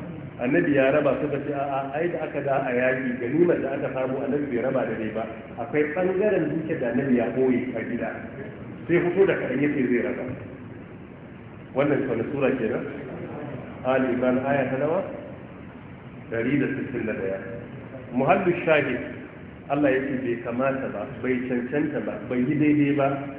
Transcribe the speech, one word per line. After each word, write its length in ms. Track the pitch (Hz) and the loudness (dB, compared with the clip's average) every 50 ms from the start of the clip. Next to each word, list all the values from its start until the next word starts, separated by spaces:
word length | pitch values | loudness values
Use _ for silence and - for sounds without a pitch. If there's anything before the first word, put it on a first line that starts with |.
| - - - - - - - | -10 -10 -10 -10 -12 -12 -6
Annabi 400 | - 120 127 151 175 170 147 139 | -2 0 2 4 4 4 4 4
ya 160 | 135 131 135 | 6 6 6
raba 240 | 139 151 147 139 123 - | 6 6 4 4 2 2
suka 180 | 151 143 143 139 | 0 -2 -2 -2
ce, 120 | 139 147 143 | -2 -2 -2
"A'a, 360 | 139 143 139 135 135 135 135 135 | -2 -2 -2 -2 -2 -4 -2 -2
ai 160 | 151 175 175 | -2 -2 0
da 100 | 165 151 | -2 -2
aka 200 | 156 - - 143 | -4 -4 -4 -2
da 180 | 127 139 135 139 | 0 2 2 2
a 100 | 135 131 | 2 2
yaki, 460 | 123 123 127 127 127 127 131 123 120 - | 2 2 4 2 2 2 -2 -2 -2 -2
ganimar 380 | 120 117 143 165 180 - - | -2 0 4 4 6 6 4
da 160 | 120 - 135 | 2 2 -2
aka 160 | 139 139 147 139 131 | -2 -2 -2 -2 -2
samu 260 | 131 131 127 127 - | -2 -2 0 0 -2
annabi 240 | - 127 147 143 - 123 | 0 0 0 0 0 0
bai 80 | 120 113 | -2 0
raba 240 | 120 135 131 127 113 | 0 2 2 0 0
da 80 | 113 | 0
dai 160 | 110 107 110 107 | -2 -4 -4 -4
ba. 160 | 107 110 113 - - - - - - | -4 -4 -4 -6 -8 -12 -12 -12 -10
Akwai 340 | 120 117 - 151 147 151 147 - | -8 -6 0 2 2 2 2 2
ɓangaren 500 | 185 180 185 190 185 214 208 190 170 151 143 | 0 2 2 2 4 4 4 4 4 2 2
dukiyar 260 | 156 165 - - - - | 0 -2 -2 -2 -2 0
da 80 | 127 117 | 0 0
annabi 260 | 120 139 135 135 123 | 2 2 4 4 4
ya 80 | 120 113 123 | 4 4 2
ɓoye 280 | 131 131 131 127 120 107 - - | 2 2 4 4 4 2 0 -2
a 80 | 113 113 | -4 -4
gida." 300 | 107 - 120 113 113 110 - - - - - 135 139 - - - - - - - - | -4 -4 -4 -4 -4 -4 -6 -8 -10 -10 -10 -10 -10 -10 -10 -12 -12 -12 -12 -8 0
Sai 140 | - 170 175 | 2 4 4
fito 240 | 175 175 175 196 196 | 4 4 6 6 6
da 80 | 170 | 6
kaɗan 300 | 147 - - 123 127 135 | 4 2 0 0 2 2
yake 180 | 147 147 - 143 123 120 | 2 2 4 2 2 4
zai 140 | 123 113 | 4 2
raba. 220 | 104 104 - - 127 127 123 - - - - - - - - - - - - - - - - - - - - - - - - - - - | 2 0 -2 -4 -4 -6 -8 -8 -10 -12 -12 -14 -14 -14 -14 -14 -14 -14 -16 -16 -16 -16 -16 -16 -16 -16 -16 -16 -16 -16 -16 -16 -12 -4
Wannan 380 | - 127 143 151 143 123 - 123 | 0 2 4 4 4 2 2 0
wani 160 | 113 113 110 - | 0 0 -2 -2
sura 180 | - 107 131 135 | 0 2 2 2
kenan? 320 | 135 - 113 107 101 - - - - - - - - - - - - - - - - - - - - - | 2 2 0 0 0 -2 -4 -6 -8 -8 -10 -10 -10 -10 -10 -8 -8 -8 -8 -10 -10 -10 -10 -12 -10 -4
Ali 300 | - 127 131 131 127 - | 0 2 2 4 4 2
Imran 260 | 117 123 127 127 123 123 127 | 2 2 4 4 4 4 2
aya 240 | 135 143 139 127 120 | 2 2 2 2 2
ta 80 | 131 | 0
nawa? 240 | 135 147 156 165 190 - - - - - - - - - - - - - - - - - - - - - - - - - | 0 2 2 2 0 0 -2 -8 -10 -12 -12 -12 -14 -14 -14 -14 -14 -14 -14 -16 -16 -16 -16 -16 -16 -16 -16 -16 -14 -10
Ɗari 320 | - 110 113 113 131 147 135 | -6 -4 -2 0 2 2 2
da 60 | 127 | 2
sittin 380 | - - - - - 123 117 110 | 0 0 -2 -4 -4 -4 -4 -4
da 60 | 107 | -4
ɗaya. 260 | 104 101 95 95 98 98 - - 95 95 - - - - - - - - - - | -4 -4 -4 -4 -4 -6 -6 -10 -10 -10 -12 -12 -12 -14 -14 -14 -14 -14 -10 -4
Muhallu 420 | 120 123 135 156 190 202 185 180 170 - - | 0 2 4 4 4 4 4 2 0 2 4
shahid, 360 | 165 156 147 135 131 117 - - - - - - - - - - - - - - - | 4 4 4 4 2 -2 -4 -4 -8 -10 -10 -12 -14 -14 -16 -16 -16 -16 -12 -4 -2
Allah 220 | 143 147 147 135 | 0 2 4 4
ya 100 | 131 131 | 4 2
ce 160 | 131 131 131 123 | 0 -2 -4 -2
bai 160 | 127 120 117 113 | -2 -2 -2 -2
kamata 480 | 120 120 117 123 135 135 135 135 127 104 | -4 -4 -2 0 0 0 0 0 -4 -4
ba, 180 | 104 101 107 110 - - | -6 -6 -6 -8 -8 -4
bai 180 | - 127 127 120 127 127 | -2 0 0 0 0 0
cancanta 520 | 127 120 120 123 143 147 151 - 123 113 | -2 -2 -2 0 0 0 0 0 -2 -2
ba, 120 | 104 104 104 104 - 117 | -4 -4 -6 -6 -6 -2
bai 100 | 127 123 | 0 0
yi 160 | 123 131 151 | 2 2 4
daidai 360 | 143 151 151 147 147 143 139 143 | 4 6 6 6 6 4 4 4
ba 140 | 143 135 139 139 139 - - - | 4 2 2 2 -2 -4 -8 -10